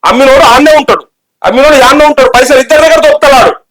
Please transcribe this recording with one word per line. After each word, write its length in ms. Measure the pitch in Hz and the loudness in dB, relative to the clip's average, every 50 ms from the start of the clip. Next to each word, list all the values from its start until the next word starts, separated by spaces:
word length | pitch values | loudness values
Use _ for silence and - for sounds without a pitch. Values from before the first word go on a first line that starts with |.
| - | -2
అమ్మినోడు 400 | 160 214 247 269 269 262 277 - | -2 -2 0 0 2 2 2 2
ఆన్నే 320 | - 240 254 294 311 311 | 2 0 0 2 2 0
ఉంటాడు, 300 | 302 277 - 202 - - _ _ _ _ _ _ _ - | 0 0 -2 -6 -6 -6 _ _ _ _ _ _ _ -6
అమ్మినోడు 300 | - 214 247 269 302 302 | -4 -2 0 0 0 2
యాన్నే 320 | 277 262 247 277 294 302 | 2 2 0 0 0 0
ఉంటాడు, 260 | 302 294 - 262 254 - | -2 0 0 -2 0 0
పైసలు 220 | 240 254 254 285 254 | -2 -2 0 0 -2
ఇద్దరి 240 | 262 - 311 302 302 | 0 0 -2 0 0
దగ్గర 180 | 320 320 320 | 0 0 0
దొరుకుతున్నాడు. 540 | 320 302 294 294 - 285 277 262 - - 453 - _ _ | 0 0 -2 0 0 0 2 2 0 0 -2 -6 _ _